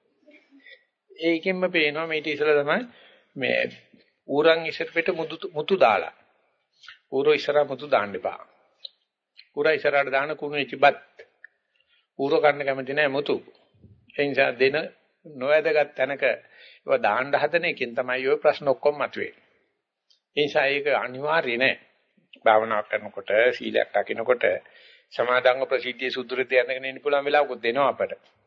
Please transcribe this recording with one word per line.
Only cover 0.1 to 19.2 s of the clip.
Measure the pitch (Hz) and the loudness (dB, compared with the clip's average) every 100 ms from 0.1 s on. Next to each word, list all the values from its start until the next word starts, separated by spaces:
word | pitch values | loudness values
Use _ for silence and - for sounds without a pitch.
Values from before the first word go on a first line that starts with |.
| _ _ 294 _ 277 - - _ _ _ - | _ _ _ _ _ -20 -20 _ _ _ -4
ඒකෙන්ම | 165 165 190 185 185 | -2 0 -2 -2 -2
පේනවා | 175 151 147 165 | 0 0 -2 -4
මේ | 156 | -4
ඊට | 156 | -4
ඉස්සෙල්ලා | 147 151 147 | -2 2 2
තමයි | 143 175 247 - - _ _ | 2 0 -2 -14 -20 _ _
මේ | - 123 120 123 - _ _ _ _ - | -6 -2 0 -2 -6 _ _ _ _ -4
ඌරන් | 143 165 165 160 | 2 4 4 0
ඉස්සර | - 165 | -8 -6
පිට | 165 165 | -2 -2
මුදු, | 165 156 165 185 | -4 -6 -8 -8
මුතු | 147 151 196 | -8 -2 4
දාලා. | 127 101 80 - _ _ _ _ _ _ - - _ | 4 4 0 -10 _ _ _ _ _ _ -20 -20 _
ඌරෝ | 135 147 | 0 2
ඉස්සරහා | 143 135 147 | 2 2 0
මුතු | 139 127 147 | 0 -4 0
දාන්න | 123 101 | 0 0
එපා. | 98 95 92 - _ _ _ - _ _ _ _ _ _ | -6 -8 -8 -14 _ _ _ -20 _ _ _ _ _ _
ඌරා | - 151 | -2 0
ඉස්සරහට | 151 147 139 139 | 2 2 2 2
දාන | 135 143 151 | 0 -2 -6
කුණු | 147 147 | -6 -4
වෙච්ච | 131 143 | -6 2
බත්. | 143 135 - - - _ - _ _ _ _ _ _ - | 4 4 -6 -20 -20 _ -20 _ _ _ _ _ _ -6
ඌරෝ | 139 160 | 0 4
කන්න | 151 143 | 4 2
කැමති | 139 135 127 | -2 -4 -2
නෑ | 143 151 | 0 0
මුතු. | 139 147 120 - _ _ _ - _ _ | 0 -2 -4 -6 _ _ _ -20 _ _
ඒ | - 143 | -4 0
නිසා | 131 135 | 2 0
දෙන | 123 131 147 165 - _ _ 170 | 2 2 2 -6 -12 _ _ -20
නොවැදගත් | 143 131 156 156 151 147 | -8 2 2 4 2 0
තැනක | - 131 139 | -2 -4 0
ඒවා | 135 - - - - - - 135 | -2 -2 -8 -20 -20 -16 -2 0
දාන්න | 113 107 135 | 2 0 0
හදන | 139 151 170 | -2 0 0
එකෙන් | 170 143 123 | -2 -4 -6
තමයි | 120 127 127 131 | -4 -4 -2 0
ඔය | 147 | 2
ප්‍රශ්න | 156 - 143 | 2 2 0
ඔක්කොම | 127 147 147 | 0 0 -2
මතුවේ. | 113 - | -4 -6